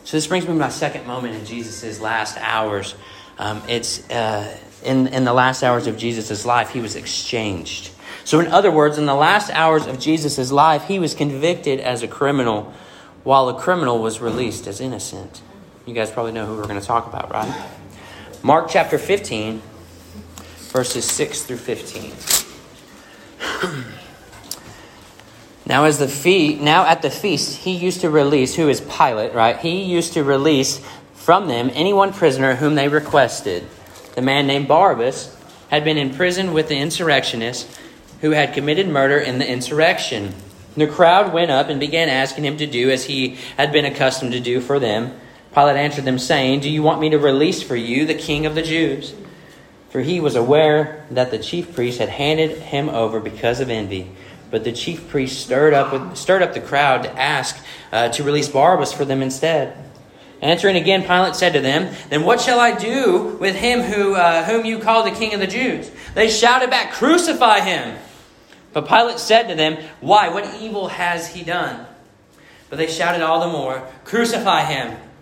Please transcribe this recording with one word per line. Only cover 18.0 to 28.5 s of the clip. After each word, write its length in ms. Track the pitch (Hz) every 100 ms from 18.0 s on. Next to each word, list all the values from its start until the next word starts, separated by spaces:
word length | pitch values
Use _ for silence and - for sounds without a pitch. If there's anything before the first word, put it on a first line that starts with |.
| - - - -
Mark 260 | - 156 165
chapter 300 | 180 160 151
fifteen, 640 | - 196 - 110 110 110 - - - - - 104 - - - - -
verses 380 | 131 127 120 -
six 360 | - 147 -
through 140 | - 120
fifteen. 560 | - 110 - 107 - - - - - - - - - - - - - - - -
<clears throat> 220 | 180 143 117 101 - - - - - - - - - - - - - - - - -
Now 180 | 131
as 140 | 156 143
the 100 | 135
fe-, 480 | 139 170 190 151 151
now 280 | 147 170
at 160 | 160 165
the 80 | 143
feast, 480 | - 208 143 - -
he 160 | 185
used 300 | 180 180 180
to 80 | 170
release, 440 | 151 143 147 123